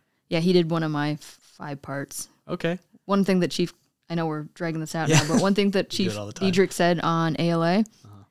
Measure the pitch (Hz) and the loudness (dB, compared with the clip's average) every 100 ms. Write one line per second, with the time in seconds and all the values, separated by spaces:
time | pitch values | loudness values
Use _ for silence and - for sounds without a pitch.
0 | _ _ - 170 175 180 160 165 156 147 | _ _ -4 0 4 4 4 0 0 -2
1 | 147 151 - - _ - 147 139 - 139 | -2 -4 -10 -20 _ -16 -12 -12 -10 -10
2 | - - - _ - 175 165 180 _ - | -10 -12 -14 _ -10 -6 -4 -6 _ -14
3 | - 196 196 185 170 - 175 - _ _ | -2 0 2 2 2 0 -4 -6 _ _
4 | - 170 160 151 151 - 170 160 156 165 | -8 -4 -4 -6 -8 -8 -6 -6 -6 -4
5 | 151 156 151 - 190 202 202 196 - - | 2 4 4 2 2 2 2 0 -2 -2
6 | 185 104 104 - 190 180 180 - 175 170 | -2 -4 -8 -4 0 2 2 2 2 2
7 | 165 165 165 - 170 165 165 190 214 _ | 0 0 0 0 0 2 2 2 0 _
8 | 107 101 - | -20 -20 -20